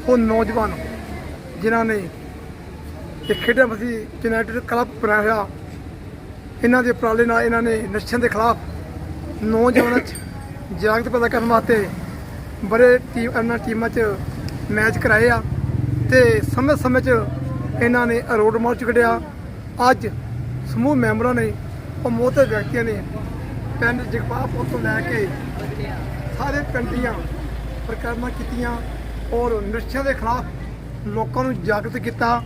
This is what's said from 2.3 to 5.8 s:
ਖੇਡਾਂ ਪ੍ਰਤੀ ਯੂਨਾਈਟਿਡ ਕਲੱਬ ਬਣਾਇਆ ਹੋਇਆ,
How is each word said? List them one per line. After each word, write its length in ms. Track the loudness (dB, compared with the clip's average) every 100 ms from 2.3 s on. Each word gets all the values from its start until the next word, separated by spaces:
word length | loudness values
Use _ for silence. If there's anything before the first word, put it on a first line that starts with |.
| -14 -14 -14 -14 -14 -12 -12 -12 -12 -4 0
ਖੇਡਾਂ 320 | 2 4 4
ਪ੍ਰਤੀ 240 | 2 -4 -6 -8 -6
ਯੂਨਾਈਟਿਡ 340 | -2 0 -2 -4 -2
ਕਲੱਬ 200 | -2 -2 -2
ਬਣਾਇਆ 200 | 2 4
ਹੋਇਆ, 260 | 4 0 -2 -8 -12 -12